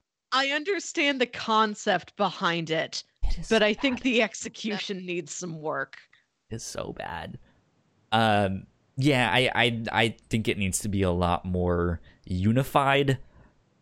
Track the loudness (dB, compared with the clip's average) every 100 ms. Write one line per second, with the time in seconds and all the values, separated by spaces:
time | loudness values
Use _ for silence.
0 | _ _ _ 0 0 -2 -2 -4 -4 -2
1 | 0 0 -2 -2 0 2 2 0 0 0
2 | -2 -2 -2 0 -2 0 0 -2 -2 -8
3 | -12 _ 0 0 2 4 4 2 0 0
4 | 0 2 0 -4 -12 -8 -6 -6 -6 -8
5 | -6 -8 -8 -10 -10 -8 -6 -6 -6 -10
6 | _ _ _ _ _ -12 -10 -8 -8 -8
7 | -10 -10 -12 -14 -20 _ _ _ _ _
8 | _ 2 4 4 2 -2 -10 _ _ 0
9 | 2 4 4 2 2 4 2 2 -2 2
10 | 2 0 _ -2 0 0 -2 -2 -2 2
11 | 2 2 2 0 0 0 0 2 0 -2
12 | -6 _ -6 0 2 2 2 2 4 2
13 | 2 0 -4 -20 -20 _ _ _